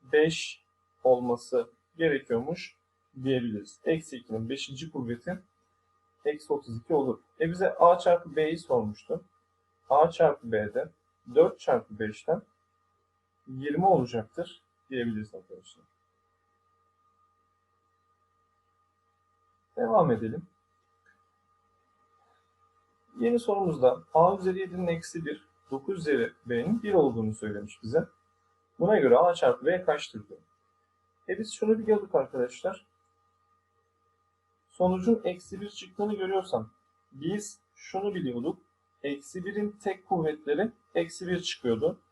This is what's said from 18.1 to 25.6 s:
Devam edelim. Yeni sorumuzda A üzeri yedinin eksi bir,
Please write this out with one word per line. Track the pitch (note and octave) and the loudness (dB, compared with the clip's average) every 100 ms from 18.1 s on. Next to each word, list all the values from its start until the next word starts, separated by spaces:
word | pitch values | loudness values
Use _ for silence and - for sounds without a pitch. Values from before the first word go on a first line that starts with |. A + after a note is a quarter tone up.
| _ A3 A3+ A3+ _ _ _ _ _ _ _ _ _ _ _ _ - | _ _ _ _ _ _ _ _ _ _ _ _ _ _ _ _ -6
Devam | A#3 A3 D3+ | 2 2 4
edelim. | A2 A2 E3+ - _ _ _ _ _ _ _ _ _ _ _ _ _ _ _ _ _ _ _ _ _ _ _ _ _ _ - | 0 -4 -8 -12 _ _ _ _ _ _ _ _ _ _ _ _ _ _ _ _ _ _ _ _ _ _ _ _ _ _ -2
Yeni | A#3 A#3+ | 0 0
sorumuzda | - G3+ F#3 D3+ B2+ B2+ - | 0 0 0 4 4 4 0
A | D#3+ F3 G3 | 6 6 4
üzeri | F#3 F#3 | -2 -4
yedinin | F#3+ F3 F3+ | -6 -4 -4
eksi | E3 - E3+ D#3+ | -4 -6 -10 -8
bir, | D3 _ _ | -10 _ _